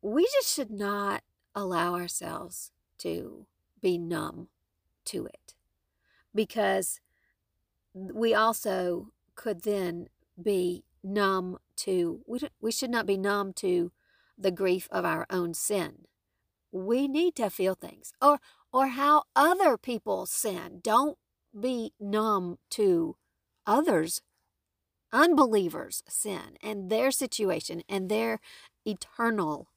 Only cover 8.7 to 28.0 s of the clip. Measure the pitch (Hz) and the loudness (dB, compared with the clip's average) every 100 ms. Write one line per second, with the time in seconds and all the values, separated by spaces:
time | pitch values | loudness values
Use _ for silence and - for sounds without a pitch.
8.7 | 190 180 175 202 _ _ - 233 185 214 | -2 -2 -4 -6 _ _ -10 -6 -6 -2
9.7 | 202 180 170 175 _ _ - 180 196 180 | -2 -2 -6 -12 _ _ -8 -2 0 0
10.7 | 180 - _ 190 202 196 190 185 185 _ | -4 -10 _ -6 0 2 0 -2 -10 _
11.7 | - - 185 170 170 - 240 285 _ 220 | -10 -2 0 0 -4 -8 -8 -8 _ -4
12.7 | 233 262 240 208 196 196 202 196 190 196 | -2 -2 -2 0 0 0 0 -2 -4 0
13.7 | 180 175 _ _ _ _ _ 196 180 190 | 0 0 _ _ _ _ _ -2 0 0
14.7 | 180 - 190 180 160 - 185 175 165 - | 0 0 -4 -2 -2 -2 -2 -2 -4 -2
15.7 | 208 156 - _ _ _ _ _ _ _ | -2 -4 -8 _ _ _ _ _ _ _
16.7 | 185 190 240 277 277 359 - 220 - 190 | -8 0 0 2 2 0 0 -4 0 -2
17.7 | 185 170 - - - 277 294 - _ _ | -2 -8 -18 -20 2 4 4 0 _ _
18.7 | 254 269 247 285 302 - - 294 359 370 | 2 2 2 4 4 4 4 6 6 4
19.7 | 370 - 233 - 190 185 - 226 185 - | 4 -2 -6 -2 -4 -2 -4 -2 -4 -8
20.7 | 196 220 220 294 - _ _ _ 214 240 | -8 2 4 4 -2 _ _ _ -6 -2
21.7 | 247 220 _ 202 214 220 202 180 175 _ | -2 -4 _ -2 0 2 0 0 -8 _
22.7 | - 202 175 160 - _ _ _ _ - | 2 4 4 2 -4 _ _ _ _ 0
23.7 | 233 320 190 160 - _ _ _ _ _ | 2 4 2 2 -4 _ _ _ _ _
24.7 | _ _ _ _ 233 330 302 262 220 180 | _ _ _ _ 4 6 6 6 4 2
25.7 | 156 - - - - 214 190 - - 208 | -4 -10 -10 -8 -6 -6 -6 -12 -14 -10
26.7 | 208 185 220 262 262 262 - 202 185 - | -8 -2 2 2 0 -2 0 0 0 -4
27.7 | 170 - 196 | -10 -6 -4